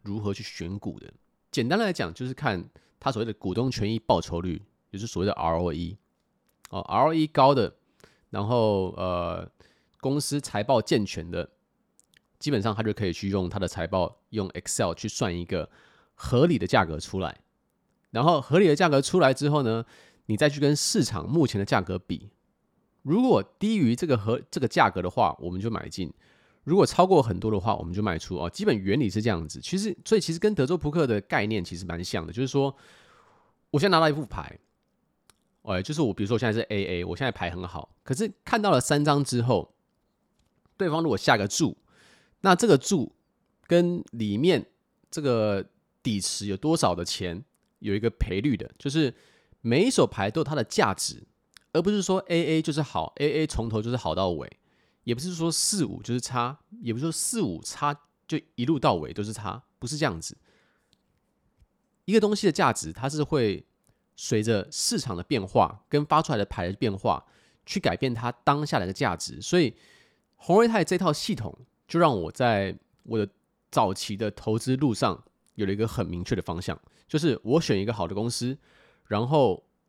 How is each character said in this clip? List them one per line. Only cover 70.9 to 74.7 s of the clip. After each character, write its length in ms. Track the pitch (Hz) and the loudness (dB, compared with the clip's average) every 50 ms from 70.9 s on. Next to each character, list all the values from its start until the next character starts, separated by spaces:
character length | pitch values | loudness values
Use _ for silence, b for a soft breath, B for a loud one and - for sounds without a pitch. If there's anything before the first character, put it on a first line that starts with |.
| 185 | 0
套 160 | 175 185 160 151 | 0 2 0 0
系 200 | - - - 156 | 0 -2 -6 -6
统 220 | 113 107 78 - - - _ _ _ _ | -6 -6 -10 -12 -14 -20 _ _ _ _
就 120 | - - 170 | -2 2 4
让 200 | 170 151 120 92 | 4 4 4 2
我 120 | 82 80 | -4 -6
在 460 | - - 127 117 110 98 98 95 85 - _ _ _ _ - | -4 0 2 2 2 2 0 -2 -6 -10 _ _ _ _ -10
我 140 | - 113 | -4 -2
的 100 | 110 104 101 _ _ _ _ _ _ _ - | -2 -2 -4 _ _ _ _ _ _ _ -4
早 220 | - 139 110 92 98 | 0 2 2 2 0
期 220 | - - - 104 | -4 -6 -8 -6
的 120 | 98 113 104 | -4 -4 -6
投 300 | - - - 110 107 117 | -6 -6 -4 -2 -2 -2
资 160 | - 131 | 0 -2